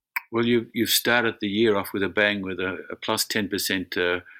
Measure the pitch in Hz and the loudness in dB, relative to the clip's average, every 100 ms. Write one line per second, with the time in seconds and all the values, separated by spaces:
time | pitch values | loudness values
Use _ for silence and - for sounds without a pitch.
0 | _ - - 117 117 120 117 120 107 - | _ -12 -6 -2 2 2 0 -4 0 0
1 | - 120 113 107 104 101 113 101 95 104 | 2 2 2 -2 -4 2 4 2 0 -2
2 | 95 87 104 101 95 92 92 85 - 90 | -2 2 2 2 -4 -4 -6 -6 -12 -12
3 | - 110 - 113 98 98 - 95 90 - | -4 -2 -2 -2 -2 -2 -2 -4 -4 -2
4 | 87 90 - - | 0 0 -4 -20